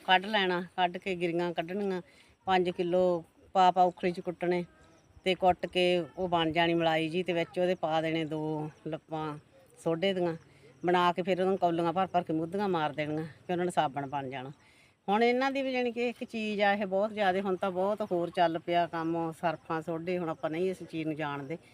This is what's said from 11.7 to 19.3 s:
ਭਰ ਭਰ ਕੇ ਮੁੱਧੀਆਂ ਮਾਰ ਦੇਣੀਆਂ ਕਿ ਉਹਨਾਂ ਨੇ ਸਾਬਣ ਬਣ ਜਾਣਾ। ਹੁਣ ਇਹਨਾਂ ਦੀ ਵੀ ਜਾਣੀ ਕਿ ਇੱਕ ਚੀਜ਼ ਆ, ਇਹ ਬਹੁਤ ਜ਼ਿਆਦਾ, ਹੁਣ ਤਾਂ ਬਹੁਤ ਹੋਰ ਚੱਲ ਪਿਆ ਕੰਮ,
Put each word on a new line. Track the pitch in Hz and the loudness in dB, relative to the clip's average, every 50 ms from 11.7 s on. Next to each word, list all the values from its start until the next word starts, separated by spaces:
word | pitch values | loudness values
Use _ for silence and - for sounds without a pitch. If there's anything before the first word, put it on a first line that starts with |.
| 170 165 170 170 160 | 2 2 0 0 2
ਭਰ | 190 190 | 0 0
ਭਰ | 180 - 175 175 | 2 0 0 0
ਕੇ | - 160 | 0 -2
ਮੁੱਧੀਆਂ | 156 165 165 180 196 208 196 | -2 -2 -2 -4 -2 -2 0
ਮਾਰ | 180 160 151 151 135 | 0 0 0 -2 -2
ਦੇਣੀਆਂ | 151 151 151 151 156 160 | -4 -4 -4 -2 -4 -6
ਕਿ | 156 - - _ - 180 | -8 -10 -16 _ -4 -2
ਉਹਨਾਂ | 170 180 | -2 -2
ਨੇ | 180 | -2
ਸਾਬਣ | - 180 156 143 127 143 143 | 0 0 0 0 0 -4 -6
ਬਣ | 131 143 143 135 127 | -6 -6 -6 -6 -6
ਜਾਣਾ। | 135 131 127 139 156 _ _ _ _ _ _ _ _ _ - - | -8 -10 -10 -12 -14 _ _ _ _ _ _ _ _ _ -2 0
ਹੁਣ | 196 214 233 | 2 4 4
ਇਹਨਾਂ | 240 247 254 262 277 | 4 2 2 0 0
ਦੀ | 262 277 262 | 0 -2 -2
ਵੀ | 269 254 | -2 -2
ਜਾਣੀ | 254 247 240 220 | -2 -2 -2 -2
ਕਿ | 233 240 247 | -2 -4 -4
ਇੱਕ | 226 - 247 | -4 -6 -10
ਚੀਜ਼ | - - 226 214 214 214 196 | -8 -6 -6 -4 -4 0 2
ਆ, | 208 202 202 | 2 2 2
ਇਹ | 202 220 | 2 0
ਬਹੁਤ | 190 190 190 208 220 208 | -2 0 0 0 -2 -2
ਜ਼ਿਆਦਾ, | 208 208 185 180 196 | 0 0 2 2 2
ਹੁਣ | 202 202 185 | 0 -2 -2
ਤਾਂ | 170 - 196 | -2 -2 -2
ਬਹੁਤ | 180 180 190 202 214 202 214 202 185 | -2 0 0 0 -2 -2 -4 -2 -2
ਹੋਰ | 175 170 170 | -2 -2 -2
ਚੱਲ | 170 190 175 165 165 175 | 0 2 2 2 2 -2
ਪਿਆ | - 175 170 175 170 | -2 0 0 2 0
ਕੰਮ, | 165 170 165 165 165 165 165 165 160 | 0 -2 -4 -4 -2 -2 -2 -4 -4